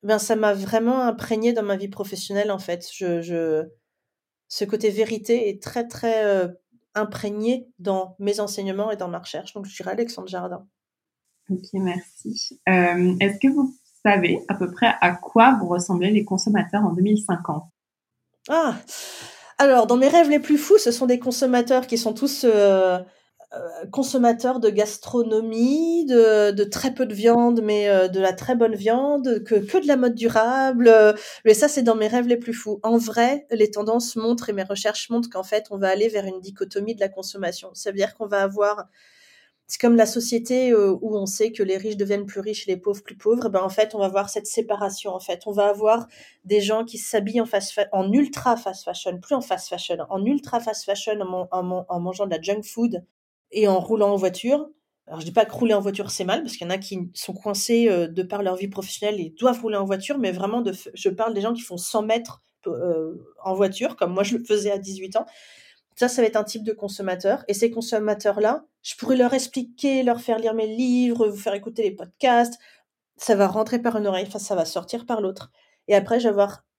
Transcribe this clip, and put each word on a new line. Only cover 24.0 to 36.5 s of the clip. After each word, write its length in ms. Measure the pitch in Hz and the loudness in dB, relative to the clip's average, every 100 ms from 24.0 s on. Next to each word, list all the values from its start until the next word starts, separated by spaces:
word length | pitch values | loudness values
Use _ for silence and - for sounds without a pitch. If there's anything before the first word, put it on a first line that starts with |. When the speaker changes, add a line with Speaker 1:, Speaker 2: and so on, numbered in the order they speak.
| 262 269 240 233 247 254 | -2 2 4 4 0 0
Speaker 1:
de 100 | 220 | 0
gastronomie, 1400 | 202 208 - - 247 220 214 226 220 240 294 330 339 | 2 -2 -4 -4 -2 2 0 -2 0 2 2 2 0
de, 460 | 302 247 226 214 208 | 4 6 8 6 4
de 140 | 202 | 2
très 280 | 202 - 262 | -2 -2 -6
peu 140 | 254 247 | -2 -4
de 80 | |
viande, 480 | 202 220 233 240 233 | 2 4 4 4 2
mais, 260 | 214 208 208 | 0 0 4
euh, 200 | 196 185 | 4 4
de 100 | 185 | 2
la 120 | 190 | 0
très 240 | 185 - 247 | 0 -2 2
bonne 180 | 226 | 2
viande, 680 | 214 202 233 277 285 262 226 | 2 0 2 2 0 0 -2
que, 100 | 226 | 2
que 240 | 214 202 370 | 0 2 0
de 80 | 294 | 2
la 100 | 277 | 2
mode 200 | 247 233 | 2 0
durable. 720 | 226 226 226 262 269 247 240 | 0 2 2 2 0 6 8
Euh, 260 | 220 214 214 - - | 10 10 6 -4 0
mais 100 | 220 | 4
ça, 140 | 214 294 | 6 6
c'est 160 | 294 | 2
dans 100 | 233 | 2
mes 140 | 220 214 | 2 2
rêves 180 | 240 240 | 0 2
les 100 | 240 | 0
plus 160 | 233 | 0
fous. 280 | 226 214 202 | -8 -6 -4
En 160 | 220 233 | 2 2
vrai, 480 | 226 220 240 285 294 | 2 0 2 0 -4
les 200 | 233 208 | 2 2
tendances 460 | 208 214 233 240 226 | 2 0 0 -2 -4
montrent 340 | 226 240 - | -2 -2 -2
et 20 | |
mes 120 | 202 | -6
recherches 440 | 190 202 208 214 - | -4 -4 -4 -4 -4
montrent 220 | 233 233 | -4 -4
qu'en 140 | 190 | -6
fait, 240 | 190 214 214 | -4 -4 -4
on 80 | 202 | -2
va 100 | 196 | 0
aller 200 | 196 226 | 2 0
vers 180 | 214 196 | 0 -6
une 140 | 185 | -10
dichotomie 560 | 190 | -14